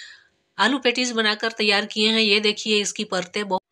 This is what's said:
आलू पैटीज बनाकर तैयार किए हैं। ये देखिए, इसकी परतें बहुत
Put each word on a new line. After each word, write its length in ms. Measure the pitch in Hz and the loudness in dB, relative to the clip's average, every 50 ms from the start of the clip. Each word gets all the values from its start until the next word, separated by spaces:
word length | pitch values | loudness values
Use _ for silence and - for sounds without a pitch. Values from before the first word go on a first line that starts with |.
| - - - - _ _ _ _ _ _ _ - | -20 -20 -20 -20 _ _ _ _ _ _ _ 0
आलू 200 | 196 226 277 262 | 2 2 2 2
पैटीज 320 | - 247 240 254 254 247 233 | 0 0 0 0 -2 -2 0
बनाकर 400 | 226 220 208 208 214 - 226 - | 0 0 0 0 0 -2 -4 -2
तैयार 340 | - 214 208 202 202 208 | 0 2 2 2 2 0
किए 240 | 208 - 220 214 220 | -2 -2 0 2 2
हैं। 100 | 220 226 | 4 2
ये 200 | 220 208 196 214 | 4 4 2 2
देखिए, 400 | 214 214 208 - - 214 214 208 | 2 0 -2 -2 -2 0 0 0
इसकी 240 | 202 190 - - 208 | 0 -2 -4 -8 -6
परतें 420 | - 196 185 180 180 - 214 208 196 | -4 -4 -4 -4 -4 -6 -6 -4 -2
बहुत 140 | 185 190 - _ | -4 -4 -4 _